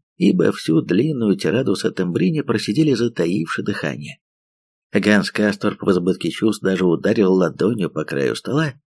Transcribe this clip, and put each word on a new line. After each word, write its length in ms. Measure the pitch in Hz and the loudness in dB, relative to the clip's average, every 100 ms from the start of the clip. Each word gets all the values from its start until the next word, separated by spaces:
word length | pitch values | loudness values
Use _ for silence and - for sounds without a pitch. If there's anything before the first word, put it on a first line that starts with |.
| _ _ | _ _
ибо 360 | 185 185 165 | 2 4 2
всю 280 | 101 - 160 | 0 0 0
длинную 560 | - 90 147 139 110 95 | 2 0 0 0 0 2
тираду 400 | 82 104 131 92 | 0 0 0 -2
Сеттембрини 640 | - - 90 85 180 156 | -2 -2 -2 0 0 0
просидели, 540 | - 110 - 107 156 | -2 -2 -2 0 2
затаивши 680 | 117 120 117 85 95 160 - | 2 -2 -2 -2 -2 -4 -6
дыхание. 560 | 104 101 78 65 73 - _ _ _ _ _ _ _ | -6 -4 -6 -6 -12 -18 _ _ _ _ _ _ _
Ганс 380 | 107 101 104 92 | -2 2 2 2
Касторп 520 | - 104 98 104 90 | 0 -2 0 -4 -4
в 80 | - | 0
избытке 400 | 92 87 90 85 | 0 0 -2 -4
чувств 320 | - 110 104 | -2 -2 0
даже 220 | 95 92 | -2 0
ударил 480 | 92 80 92 113 95 | 2 2 0 2 4
ладонью 560 | 92 87 - 95 117 82 | 4 2 0 -2 0 -4
по 140 | 78 | -4
краю 320 | 76 73 65 55 | -6 -2 -2 -4
стола, 380 | - 131 156 127 _ _ | -4 -2 -2 -6 _ _